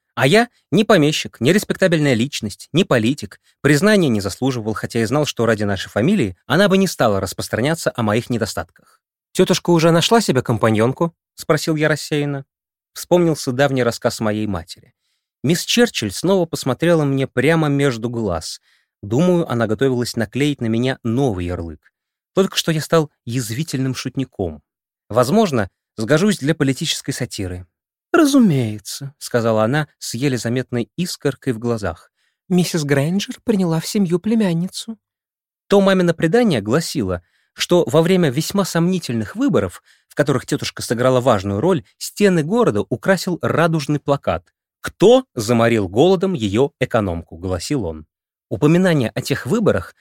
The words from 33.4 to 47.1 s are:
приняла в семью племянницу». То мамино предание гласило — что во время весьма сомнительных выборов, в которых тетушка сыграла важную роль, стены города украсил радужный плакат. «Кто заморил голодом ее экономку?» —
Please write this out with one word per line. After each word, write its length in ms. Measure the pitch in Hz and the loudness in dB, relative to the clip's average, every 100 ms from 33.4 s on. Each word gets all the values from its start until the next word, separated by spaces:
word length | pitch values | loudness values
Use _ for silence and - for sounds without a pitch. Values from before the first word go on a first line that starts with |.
приняла 360 | - 208 175 160 | -2 0 0 -2
в 60 | - | -2
семью 320 | 214 180 180 | -2 0 0
племянницу». 800 | 214 226 196 165 185 - - 220 _ _ _ _ _ _ - | 0 0 0 0 -4 -8 -14 -16 _ _ _ _ _ _ 0
То 120 | 202 | 4
мамино 340 | 196 190 175 | 4 4 2
предание 480 | 165 165 226 240 127 | 0 2 2 2 0
гласило — 600 | 101 135 - - 95 87 - _ _ - | 0 -2 -2 -4 -4 -4 -8 _ _ -12
что 240 | - 175 139 | 0 2 4
во 160 | 147 | 2
время 280 | 165 190 160 | 4 2 2
весьма 340 | 123 - 196 | 0 -2 -2
сомнительных 680 | 185 170 170 185 - 117 104 | -2 0 0 -2 -4 -4 -4
выборов, 480 | 208 277 135 95 - _ _ _ | -4 0 0 0 -6 _ _ _
в 60 | |
которых 320 | - 147 127 - | -2 0 -2 -2
тетушка 340 | 147 - - | -6 -6 -10
сыграла 400 | - 117 127 127 | -6 0 2 2
важную 400 | 123 107 98 101 | 4 2 0 -2
роль, 240 | 156 175 - _ | 0 0 -4 _
стены 460 | - - 202 175 | -12 0 2 2
города 380 | 147 233 208 104 - | 0 0 2 0 -2
украсил 500 | - - 190 - 175 | -2 0 0 -2 -4
радужный 560 | 113 127 170 160 139 147 | -2 0 0 0 -2 -4
плакат. 560 | - 139 - 82 - _ _ _ | -2 -2 -2 -4 -8 _ _ _
«Кто 440 | - - 196 254 254 | -16 4 6 6 4
заморил 540 | 127 104 117 117 113 95 | -6 0 2 4 2 0
голодом 460 | 104 175 190 190 | 2 4 4 0
ее 360 | 170 107 104 139 - | -2 -2 0 0 -2
экономку?» — 580 | 123 117 98 | -2 0 0